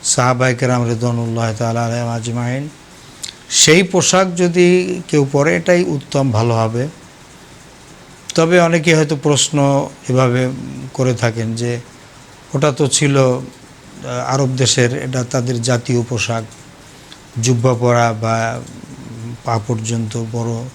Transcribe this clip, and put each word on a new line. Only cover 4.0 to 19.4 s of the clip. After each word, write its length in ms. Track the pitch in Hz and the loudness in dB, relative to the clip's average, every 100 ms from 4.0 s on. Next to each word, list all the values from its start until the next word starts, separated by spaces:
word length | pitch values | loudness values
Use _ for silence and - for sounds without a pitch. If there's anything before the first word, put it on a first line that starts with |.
| - 185 190 175 | 2 2 2 0
যদি 680 | 180 175 175 180 180 180 170 | 0 4 4 4 0 -6 0
কেউ 200 | 151 139 | 0 2
পরে 240 | 143 147 175 | 2 2 2
এটাই 280 | 165 175 | 2 2
উত্তম, 480 | 180 147 - 143 135 | 2 -2 -2 0 2
ভালো 240 | 110 117 113 | 2 2 2
হবে। 320 | 113 117 139 - - - - - - - - - - - - - - - | 0 -2 -6 -8 -20 -20 -20 -20 -20 -20 -20 -20 -20 -20 -20 -20 -4 0
তবে 240 | 165 180 | 4 4
অনেকে 360 | 170 170 156 156 | 4 2 4 2
হয়তো 200 | 151 151 | 2 0
প্রশ্ন 720 | 147 143 - 147 139 139 - - - | 0 2 2 2 2 2 -2 -10 -2
এভাবে 400 | 127 127 123 127 135 - 135 135 | 2 2 2 -2 -4 -12 -12 -12
করে 200 | - 127 | -2 0
থাকেন 420 | 117 117 113 113 113 | 2 -2 -2 -4 -4
যে 240 | 120 120 120 - - - - - - | -4 -4 -8 -20 -20 -20 -20 -20 -8
ওটা 180 | 139 151 | 0 0
তো 160 | 127 143 | 2 0
ছিল, 300 | - 143 139 | 2 2 4
আহ, 240 | 131 127 127 - - - - - 131 123 127 | 2 0 -6 -18 -20 -20 -20 -16 -10 -6 -2
আরব 220 | 131 135 | 0 0
দেশের, 540 | 131 127 - 120 127 | 0 0 2 2 0
এটা 220 | 131 127 123 | -4 -4 -2
তাদের 300 | 131 123 123 | -4 -2 -2
জাতীয় 400 | 117 120 120 120 | 0 -2 0 -2
পোশাক, 420 | 113 120 107 117 110 - - - - - - - - - | 0 -4 -4 -4 -6 -18 -20 -20 -20 -20 -20 -20 -12 -4
জুব্বা 320 | 117 123 123 | 0 2 2
পরা 400 | 120 120 120 117 | 2 2 4 2
বা 460 | 107 113 113 113 123 120 - - - - 117 117 120 | 0 -2 -2 -2 -6 -12 -18 -18 -18 -16 -14 -12 -10